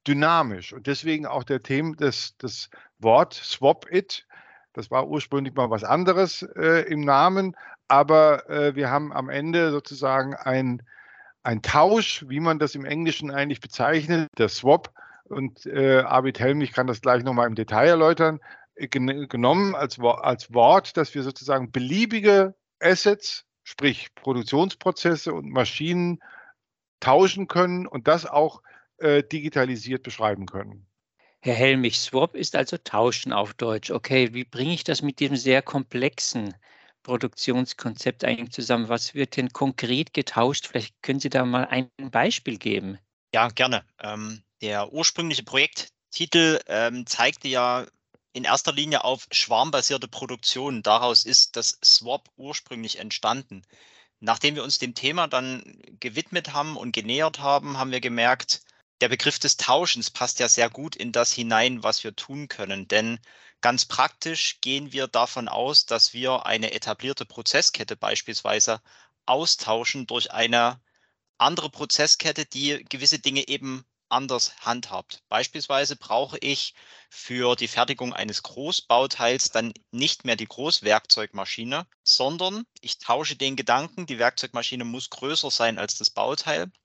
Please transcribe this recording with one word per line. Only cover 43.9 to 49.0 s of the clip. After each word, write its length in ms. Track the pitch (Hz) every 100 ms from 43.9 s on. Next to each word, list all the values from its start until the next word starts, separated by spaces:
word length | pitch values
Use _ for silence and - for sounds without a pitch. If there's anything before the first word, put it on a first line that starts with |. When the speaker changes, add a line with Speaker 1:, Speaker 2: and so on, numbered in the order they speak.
| -
Speaker 3:
Ähm, 420 | 104 107 107 110 _ _
der 320 | 107 104 101
ursprüngliche 500 | 151 165 - 165 147
Projekttitel, 1200 | 110 131 151 - - _ _ - 170 170 165 156 -
ähm, 380 | 104 117 123 117
zeigte 440 | - 123 151 139
ja 380 | 127 123 123 - _ _ _ _
in 140 | 127 127
erster 260 | 131 -
Linie 320 | 143 151 143